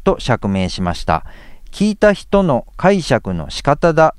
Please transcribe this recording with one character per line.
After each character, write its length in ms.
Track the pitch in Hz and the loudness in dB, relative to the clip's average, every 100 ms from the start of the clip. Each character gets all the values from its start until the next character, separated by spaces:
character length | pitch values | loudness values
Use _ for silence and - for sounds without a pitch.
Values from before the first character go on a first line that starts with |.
と 160 | - 185 | -2 -2
釈 300 | - 117 104 | 0 -2 0
明 200 | 98 90 | 0 -2
し 140 | - | -2
ま 100 | 90 | -4
し 120 | 85 | -4
た。 200 | - 80 - - - - - | -2 -4 -4 -16 -18 -18 -14
聞 200 | - 208 | -2 -2
い 60 | 208 | 2
た 160 | 214 | 2
人 300 | 196 - 202 | 2 0 0
の 240 | 190 123 - - | 2 0 -4 -2
解 240 | 180 202 | 2 2
釈 320 | 151 113 - | 2 0 0
の 180 | 87 71 | -6 -6
仕 120 | - | -4
方 320 | - 147 175 | 0 2 2
だ 220 | 156 156 | 4 2